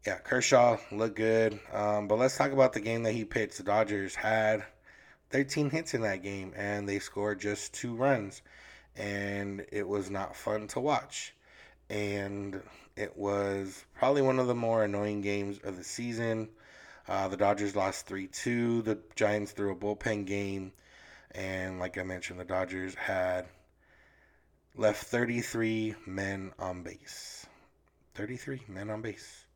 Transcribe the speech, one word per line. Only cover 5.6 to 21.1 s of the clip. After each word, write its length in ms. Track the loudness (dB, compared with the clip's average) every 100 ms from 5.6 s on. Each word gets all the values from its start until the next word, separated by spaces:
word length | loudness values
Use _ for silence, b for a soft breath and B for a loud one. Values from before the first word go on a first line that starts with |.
| 0
hits 240 | 0 -2
in 80 | 0
that 200 | 0 -2
game, 300 | -4 -6 -8 -4
and 300 | -2 -2 -2
they 120 | -2
scored 400 | -2 -4 -2 -2
just 340 | -2 -4 -6
two 220 | -8 -6 0
runs, 460 | 2 2 0 -12 B B B B B -10
and 680 | -6 -4 -4 -4 -4 -6 -6
it 160 | -6 -2
was 240 | -2 -2
not 240 | -4 -6 -6
fun 320 | -2 -2 -2
to 140 | -4
watch. 520 | 0 0 -2 -10 -12 -14 B B B B _
And 720 | -2 -2 -2 -2 -4 -6 -8 -12 B B -8
it 200 | -6 -2
was 680 | 0 2 2 0 -4 -10 -18
probably 280 | 0 2 4
one 160 | 4 4
of 100 | 2
the 80 | 2
more 280 | 2 2
annoying 380 | 2 2 0 -2
games 380 | 0 -2 -2 -6
of 140 | -8 -10
the 60 |
season. 640 | -8 -6 -6 -2 0 0 -4 -12 B B B B -4
Uh, 200 | -2 0
the 80 | 2
Dodgers 400 | 4 4 2 2
lost 300 | 0 -2 -6
three 220 | -8 -6
two. 560 | -4 0 2 4 2
The 160 | 2 0 -2 0
Giants 360 | 2 2 -2
threw 200 | -2 -2
a 40 | 0
bullpen 500 | -2 0 0 -2 -2
game, 460 | -2 -2 -4 -8 -14 B B B